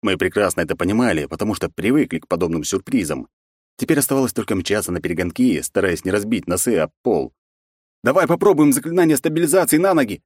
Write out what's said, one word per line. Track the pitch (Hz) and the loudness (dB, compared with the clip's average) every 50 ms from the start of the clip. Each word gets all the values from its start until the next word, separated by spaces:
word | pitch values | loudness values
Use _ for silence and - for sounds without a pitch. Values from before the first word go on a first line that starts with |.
Мы | - 214 190 | 0 -2 0
прекрасно | - - 92 - 104 101 185 - - | 0 0 0 2 2 0 0 0 -2
это | 85 76 92 | -2 -4 -2
понимали, | - 90 90 101 113 123 120 95 78 73 | -2 -2 0 0 2 2 2 0 -2 -2
потому | 67 - 82 104 107 104 | -6 -6 -6 -4 -4 -4
что | - - 85 | -4 -4 -8
привыкли | - - 82 104 127 151 143 - - 82 | -6 -4 -2 0 2 2 0 0 -4 -8
к | - _ | -6 _
подобным | 90 85 87 87 82 82 76 | -2 -2 -2 -2 -2 -4 -4
сюрпризам. | - - 95 - - 120 127 95 76 76 67 62 - _ _ _ _ _ _ _ _ _ | -4 -4 -6 -4 -2 -2 -2 0 -2 -6 -8 -8 -14 _ _ _ _ _ _ _ _ _
Теперь | _ - - 165 147 | _ -2 0 2 0
оставалось | 135 - 139 135 135 120 | 2 0 0 0 0 0
только | - - 107 - 113 | -2 -4 -4 -2 -2
мчаться | 95 90 - 101 107 98 - | -4 -2 -2 -2 -2 -2 -2
на | 90 87 | -6 -4
перегонки, | 78 82 85 82 92 90 85 - 127 127 98 71 | -4 -4 -4 -2 -4 -4 0 0 2 2 2 0
стараясь | - - _ - 98 95 87 82 - | -4 -4 _ 0 0 0 0 -2 -2
не | 92 | -2
разбить | 92 104 101 107 113 104 80 | -2 -2 -2 0 -4 -4 -2
носы | - 87 92 - 123 117 | -2 -4 -2 0 0 0
об | 90 78 73 _ _ | 0 0 -2 _ _
пол. | _ 127 107 80 67 60 _ _ _ _ _ _ _ _ _ _ _ _ _ _ | _ 0 0 0 -2 -4 _ _ _ _ _ _ _ _ _ _ _ _ _ _
Давай | _ 117 135 185 175 | _ 0 2 2 2
попробуем | 135 170 170 - 202 196 139 151 147 | 2 2 2 4 4 4 6 4 4
заклинание | 135 135 - 160 170 180 175 160 156 | 4 2 -2 -2 0 2 4 4 2
стабилизации | 135 - 165 156 160 175 156 139 196 170 - - | 2 0 -2 -2 0 0 2 2 2 2 4 2
на | 151 175 196 190 | 2 2 4 2
ноги! | - 139 104 101 - _ | 2 2 0 -4 -10 _